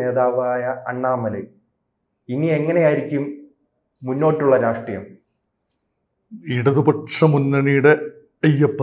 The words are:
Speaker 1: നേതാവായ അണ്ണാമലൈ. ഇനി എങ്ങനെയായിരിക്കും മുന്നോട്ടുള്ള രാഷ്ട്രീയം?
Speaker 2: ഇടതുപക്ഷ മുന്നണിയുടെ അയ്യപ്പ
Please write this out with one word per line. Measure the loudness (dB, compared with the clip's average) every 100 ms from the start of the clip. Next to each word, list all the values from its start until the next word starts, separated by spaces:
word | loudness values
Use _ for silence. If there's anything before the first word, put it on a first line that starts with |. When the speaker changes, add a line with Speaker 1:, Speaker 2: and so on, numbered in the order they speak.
Speaker 1:
നേതാവായ | -2 0 0 0 -2 -2 -4 -6 -8
അണ്ണാമലൈ. | -6 -4 -2 -4 -8 -10 _ _ _ _ _ _ _ -8
ഇനി | -4 -2 0
എങ്ങനെയായിരിക്കും | 0 2 2 2 -2 -4 -6 -10 -18 _ _ _ _ _
മുന്നോട്ടുള്ള | -8 -2 0 2 2 2 2
രാഷ്ട്രീയം? | -2 -6 -10 -12 -20 _ _ _ _ _ _ _ _ _ _ _ -14 -6 -2
Speaker 2:
ഇടതുപക്ഷ | 2 2 2 0 -4 0 2
മുന്നണിയുടെ | 2 0 0 2 4 4 4 0 -14 _ _ 0
അയ്യപ്പ | 2 2 0